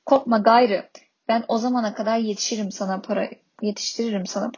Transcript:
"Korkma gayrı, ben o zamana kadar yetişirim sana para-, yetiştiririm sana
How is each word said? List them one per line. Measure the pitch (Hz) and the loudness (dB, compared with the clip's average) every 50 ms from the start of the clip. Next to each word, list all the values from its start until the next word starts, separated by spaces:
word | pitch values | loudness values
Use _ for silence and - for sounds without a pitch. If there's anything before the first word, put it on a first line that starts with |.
| _ | _
"Korkma | - 277 269 - 240 233 214 | 2 2 2 4 2 0 4
gayrı, | 202 226 226 240 254 214 196 175 - - - - - _ _ _ _ - | 6 6 8 8 6 4 2 -2 -4 -8 -18 -20 -20 _ _ _ _ -2
ben | 226 233 - - | -2 0 0 0
o | 233 226 | -2 0
zamana | 226 254 247 247 226 208 214 | 0 0 0 0 -2 -2 -4
kadar | - 208 220 226 233 | -4 -2 0 0 0
yetişirim | 226 214 202 196 - - 233 214 208 190 - | 0 -2 -2 -4 -4 -4 -4 -4 -4 -6 -6
sana | - 202 190 190 196 | -6 -4 -4 -4 -4
para-, | - - 202 190 - - - - _ _ _ - 214 | -4 -4 -2 -2 -2 -4 -8 -14 _ _ _ -6 -4
yetiştiririm | 208 208 - - - - - 233 233 208 196 180 | -4 -4 -4 -6 -6 -4 -4 -2 -2 -2 -2 -4
sana | - - 202 202 240 - | -4 -4 -4 -6 -6 -6